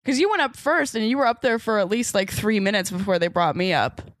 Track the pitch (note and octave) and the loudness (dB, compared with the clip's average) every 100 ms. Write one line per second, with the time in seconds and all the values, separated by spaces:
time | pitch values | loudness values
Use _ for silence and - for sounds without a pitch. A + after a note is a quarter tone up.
0 | - C4 F#4+ G#4 C#4 - C#4 E4 C#4+ A3 | -4 0 2 0 -2 -2 -2 0 0 -2
1 | G#3+ C4 B3 A#3 B3+ A3+ A3+ G#3+ F3+ A3+ | 0 2 2 2 0 0 0 0 0 0
2 | A#3+ G3+ G3 - G#3 A3 G3 G#3 F#3 F3+ | 0 -2 -2 -2 0 2 2 0 -2 -4
3 | G3 F3+ E3+ F3 E3+ D3 F#3 D#3 A#2 - | 0 0 0 0 0 0 0 2 0 -4
4 | - - | -18 -20